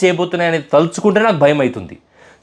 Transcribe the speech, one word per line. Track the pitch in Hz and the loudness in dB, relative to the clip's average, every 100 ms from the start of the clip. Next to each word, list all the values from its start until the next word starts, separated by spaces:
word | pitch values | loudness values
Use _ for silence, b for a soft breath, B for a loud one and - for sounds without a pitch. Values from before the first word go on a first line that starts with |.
| 185 | 0
చేయబోతున్నాయనేది | 170 175 175 170 165 | 0 -4 -2 -2 -2
తలుచుకుంటే | 143 147 165 - 214 196 | 2 2 2 0 0 2
నాకు | 226 170 | 0 2
భయం | 143 147 | 2 2
అవుతుంది. | 127 117 85 71 _ b b b | -2 -4 -14 -18 _ b b b